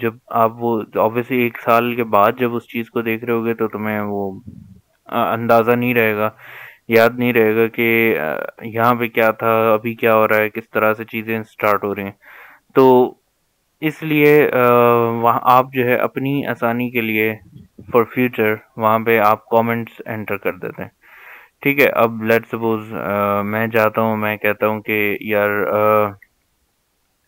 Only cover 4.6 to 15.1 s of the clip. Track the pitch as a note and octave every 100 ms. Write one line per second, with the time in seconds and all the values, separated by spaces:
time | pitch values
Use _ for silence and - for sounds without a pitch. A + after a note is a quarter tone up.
4.6 | - - _ _ - - G#2+ A2+ A#2 A#2
5.6 | A2+ A#2+ A#2+ A#2+ A2 G#2 G#2+ - - -
6.6 | - - - A2+ A2+ B2 A#2+ A#2 A2 A2
7.6 | A2+ A2 A#2 A2+ A2+ E2+ D#2 A#1+ - -
8.6 | A#2 A2 A#2 A#2+ A#2 A#2+ A2 A2 A2+ A2+
9.6 | A2+ G#2+ A#2 A2+ A#2 A2 G#2+ G#2+ G#2+ A2+
10.6 | A2+ - G#2+ G#2+ A2+ A#2 A2 A2+ A2 -
11.6 | A2 G2+ G#2 G2 G2 - - - - -
12.6 | _ - C3 B2+ B2 - _ _ _ _
13.6 | _ _ D#3 D3+ D#3+ D3+ D3 D3+ C#3+ B2+
14.6 | B2 A#2+ A#2+ A#2+ A#2